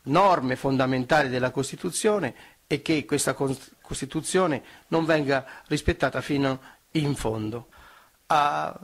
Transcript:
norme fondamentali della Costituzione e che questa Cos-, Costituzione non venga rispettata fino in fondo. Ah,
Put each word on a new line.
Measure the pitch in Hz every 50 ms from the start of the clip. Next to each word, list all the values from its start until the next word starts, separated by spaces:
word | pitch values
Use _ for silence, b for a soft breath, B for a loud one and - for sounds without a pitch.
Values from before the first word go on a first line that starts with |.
| -
norme | 135 139 175 196 196 175 156 127 127 127
fondamentali | - - 139 135 127 135 127 135 127 123 123 165 151 147 131
della | 123 127 123 127 -
Costituzione | 143 131 - - 143 - 180 160 - - 214 208 202 165 120 - B B B B B B
e | - 156 143 -
che | - 160 151 123
questa | - 143 139 - - 131
Cos-, | - 139 135 135 131 - - - _
Costituzione | _ - - - - 127 - 156 143 - - 185 185 170 147 117 B B B B B B
non | 160 165 165
venga | 156 165 156 147 135 143 135 123 B B B B B
rispettata | 151 147 - - 170 - - 135 - 131
fino | - - 151 139 139 135 131 131 B B B B B _ -
in | 160 147 143 139
fondo. | - - 113 110 110 107 107 110 117 117 - B B B B B B B B B B _
Ah, | - - 151 143 147 151 151 151 160 175 175